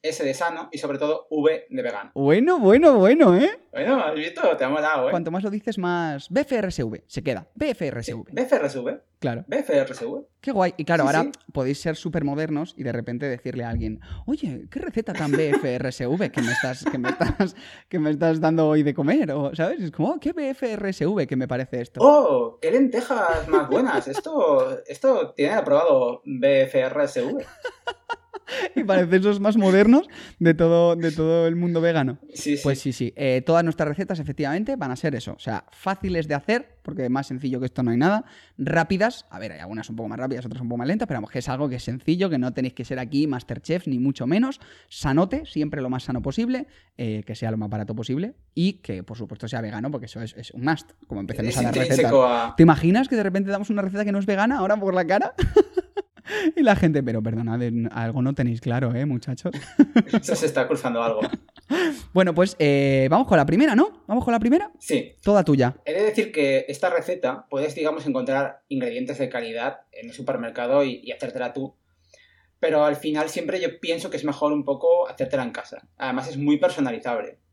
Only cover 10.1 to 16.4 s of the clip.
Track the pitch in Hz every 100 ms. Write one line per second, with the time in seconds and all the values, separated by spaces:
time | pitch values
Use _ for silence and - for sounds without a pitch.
10.1 | 277 294 _ - 220 185 - 151 170 139
11.1 | 156 285 - - - 131 143 170 156 175
12.1 | 165 143 143 156 151 170 - 131 117 117
13.1 | 120 139 123 131 123 117 117 113 110 -
14.1 | - - 294 220 127 - 269 - - 220
15.1 | 175 147 139 156 143 139 123 127 - 123
16.1 | 165 170 -